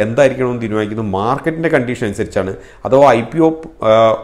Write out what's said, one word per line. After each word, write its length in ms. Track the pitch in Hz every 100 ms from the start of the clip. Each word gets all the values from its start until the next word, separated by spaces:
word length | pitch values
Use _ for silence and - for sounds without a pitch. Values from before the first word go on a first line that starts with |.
| 107
എന്തായിരിക്കണമെന്ന് 580 | 117 139 127 127 123 113
തീരുമാനിക്കുന്നത് 460 | 107 107 107 110 95
മാർക്കറ്റിൻ്റെ 540 | 107 131 160 160 165 151
കണ്ടീഷൻ 300 | 120 123 113
അനുസരിച്ചാണ്. 440 | 101 107 - 92 101 - - -
അഥവാ 200 | 131 143 117
ഐ 40 | 117
പി 80 | 160
ഒ, 120 | 160 160 - - 107
ആ, 40 | 110 113 107